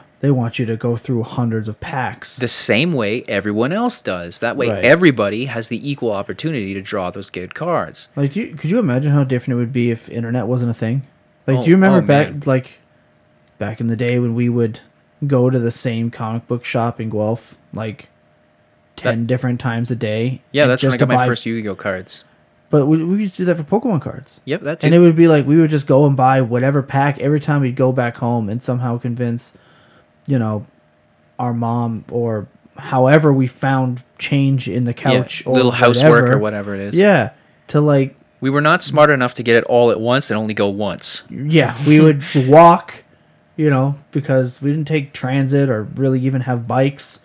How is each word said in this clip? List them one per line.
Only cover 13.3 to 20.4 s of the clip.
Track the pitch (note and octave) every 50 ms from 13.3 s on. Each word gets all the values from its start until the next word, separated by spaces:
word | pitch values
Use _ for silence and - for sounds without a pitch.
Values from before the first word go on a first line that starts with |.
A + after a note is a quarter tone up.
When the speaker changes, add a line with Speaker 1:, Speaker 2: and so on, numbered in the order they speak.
| _ _ _ _ _ -
Speaker 1:
back | G#2 G#2 A2 -
in | A#2 A#2
the | A#2
day | A2 B2 A#2+ B2 B2
when | B2 A#2+ A2+
we | A#2+ A#2+ A#2+
would | A#2 A#2+ A#2 A2 A2 - - _ _ _ _ _ _ - D3 C#3+
go | C#3 B2+ B2 B2+
to | B2+ B2+
the | A#2 A#2
same | A2+ - - C3 A2+ A2+ A#2 A#2+
comic | - - A#2+ A2 A2+ A#2 - -
book | B2 A#2 -
shop | - - B2+ A#2 A#2 A2+ -
in | A2+ A2+
Guelph, | A2+ G#2 G#2+ G#2+ A2+ A#2+ - - - _ _ _ -
like, | G2 A2 A2 G#2 - - _ _ _ _ _ _ _ _ _ _ _ _ _ _ _ _ _ -
ten | - - - A2+ A2+
Speaker 2:
That | A#2 A2+
Speaker 1:
different | B2+ B2 - B2+ B2 B2
times | - B2+ A2+ A#2 A#2 A#2+
a | B2+
day? | A2+ A#2 G#2+ G#2+ G#2+ A2+ B2+ C3 -